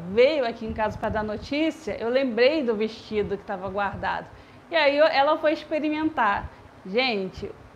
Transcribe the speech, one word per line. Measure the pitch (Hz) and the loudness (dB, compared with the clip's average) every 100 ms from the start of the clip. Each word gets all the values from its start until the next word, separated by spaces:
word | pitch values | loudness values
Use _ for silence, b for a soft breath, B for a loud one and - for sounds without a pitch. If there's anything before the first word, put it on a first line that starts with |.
| 175 | -2
veio | 208 269 311 233 | 4 6 4 -2
aqui | 226 220 | -4 -8
em | |
casa | 220 214 202 | -4 -4 -2
pra | 220 | -4
dar | 214 | -4
notícia. | 214 208 - 285 320 311 208 170 | -4 -8 -4 0 0 -2 -8 -4
Eu | 226 | 0
lembrei | 262 269 220 262 320 | 0 0 4 4 4
do | 240 208 | 0 0
vestido | 220 - - 214 190 196 | -2 -4 -6 -4 -2 -4
que | - | -6
tava | 190 190 | -8 -6
guardado. | 196 196 196 185 170 170 B B B - | -2 -4 -2 -4 -4 -8 B B B -2
E | 330 | 2
aí | 285 285 | 4 6
eu, | 311 | 4
ela | 269 285 320 | 6 2 2
foi | 311 | 2
experimentar. | 311 - 302 302 302 311 311 214 208 - B B - 185 | 0 -2 -2 -2 -2 -2 2 0 0 -6 B B -18 -4
Gente, | 214 262 208 185 - 202 - - | 0 0 0 -4 -8 -12 -12 -16